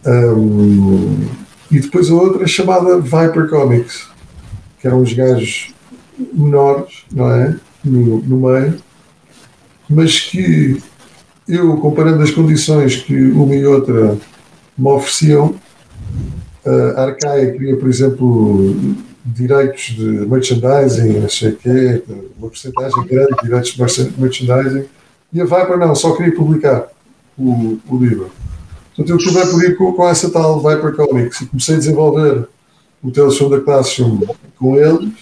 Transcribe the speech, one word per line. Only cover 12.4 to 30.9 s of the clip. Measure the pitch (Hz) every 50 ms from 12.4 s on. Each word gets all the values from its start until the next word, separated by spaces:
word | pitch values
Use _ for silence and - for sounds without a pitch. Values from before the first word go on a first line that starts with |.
| 160 156 156 147 - - 156 151 139 131 123
que | - - - 139 135 131 135
uma | 151 151 143 135 139
e | 139 139
outra | 143 139 135 131 - 120 113 110 107 104 104 - - - - - _ - _ _ _ _
me | - 131 139
ofereciam, | 139 135 139 - - - 156 151 147 143 147 165 - - - - - _ - _ - - - - - - - - - - - - - - _ 139 131 127 123 127 -
a | 131 131
Arcaia | 131 - - - 143 143 139 131 127
queria, | 123 131 135 135 127
por | 123 131 127
exemplo, | 123 117 135 131 123 - 127 123 117 113 107 104 101 98 98 98 95 - 65 69 - - - - - _ _
direitos | 123 113 113 123 123 139 139 135 135 135 - - - 113
de | 110 110
merchandising, | 110 107 104 104 101 127 131 127 - 123 117 120 127 139 143 135 127 113 113 113 110 104 104
não | 107 104
sei | - - 110 110
o | 107
quê, | - - 123 127 131 127 123 120 120 - - 104 101 95 - -
uma | - 113 113
porcentagem | - - - 131 123 - 131 135 - - 120
grande | 92 123 131 139 139 131
de | - 113
direitos | 117 120 123 120 -
de | - 123
merchan-, | 123 120 - - 127 - -
merchandising, | 131 131 127 123 - 127 120 123 131 135 135 135 135 135 - _ _ _ _ _ _ _ _ -
e | 170
a | 180
Viper | - 170 185 180 180 180
não, | 175 175 165 143
só | - - 165 160
queria | - 170 175 160
publicar | - 151 151 156 147 - 143 127 117 - - - _ _ _ _ _ _ _ _
o, | - 131 127 120 120 113 110 110 110 - -
o | 131
livro. | 127 123 120 107 98 92 92 - - - - - - - - - - - _ _
Portanto, | - 151 -
eu | 170 170 - 185
acabei | 170 185 180 175
por | 170 170 180
ir | 175 -
com, | - 190 185 180
com | 180 180 175
essa | 170 165 - 180
tal | - 170 160 156 156 147
Viper | 131 151 151 151 156 151